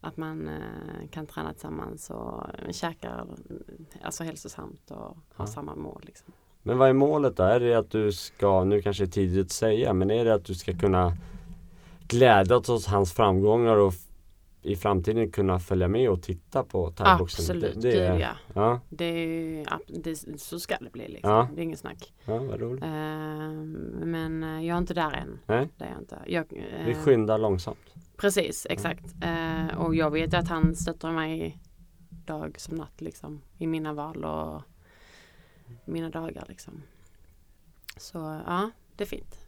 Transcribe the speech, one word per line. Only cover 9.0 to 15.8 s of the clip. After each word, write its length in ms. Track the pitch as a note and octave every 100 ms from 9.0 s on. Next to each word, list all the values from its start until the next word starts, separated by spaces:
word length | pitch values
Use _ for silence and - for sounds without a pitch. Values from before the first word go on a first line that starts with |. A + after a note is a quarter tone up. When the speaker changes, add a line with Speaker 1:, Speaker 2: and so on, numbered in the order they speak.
Speaker 2:
det 40 | F#2+
är 40 |
tidigt 340 | G#2 F#2+ F#2 F#2
att 60 |
säga, 400 | - A2+ G#2+ B2
men 180 | F#2+ F#2
är 140 | A2+
det 100 | A#2
att 100 | G#2+
du 100 | F#2
ska 240 | F2+ - F2+
kunna 380 | G2 F#2+ F2+ F2 - - - - - - - - -
glädjas 600 | A#2 B2+ G#2 F#2+ B2 -
åt 180 | A#2 F#2
hans 260 | G2+ F#2
framgångar 640 | - G#2+ F#2 G2+ A2+ A#2 G#2+
och 160 | G2+
f-, 60 | F2+ - - - - _ _
i 140 | - G2+
framtiden 540 | G#2 F#2+ F2 A2+ A2
kunna 280 | - F#2+ F2+
följa 300 | F2+ F#2